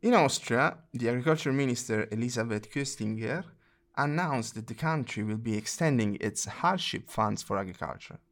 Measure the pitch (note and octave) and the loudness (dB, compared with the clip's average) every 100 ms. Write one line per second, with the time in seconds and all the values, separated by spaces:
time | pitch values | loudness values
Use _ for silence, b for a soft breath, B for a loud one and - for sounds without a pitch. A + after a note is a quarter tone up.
0 | A3 A#3+ C#3+ - - A#2+ D3+ F3 - B2 | 6 6 6 2 0 2 2 0 -12 -2
1 | A#2 B2 C3+ D#3 D3 C3+ C#3 A#2+ - A2 | 0 2 2 2 2 2 2 0 0 -2
2 | G#2+ G#2+ A#2+ A#2+ A2+ G#2+ G#2+ - C#3 - | 0 -2 -2 0 0 -2 -4 -4 -4 -4
3 | A2 A2 A2 D3+ F#3+ - b b b - | -4 -2 -4 -4 -6 -16 b b b -2
4 | C#3+ D3+ F3 C3+ A2 - A2 A2+ D#3 D#3+ | 0 2 0 0 -2 -8 -10 -4 0 0
5 | B2 - G#2+ A2 A2+ G#2+ - - E3 C3 | -2 -4 -2 -2 -2 -2 -2 0 2 4
6 | G#2+ G2+ G#2 - - - E3+ F#3 - - | 2 0 -2 -2 -6 0 0 2 -2 -6
7 | - - G#2+ G#2 - G2 F#2+ F2 - - | -6 0 0 0 -2 -2 -2 -6 -8 -8
8 | - - _ | -12 -20 _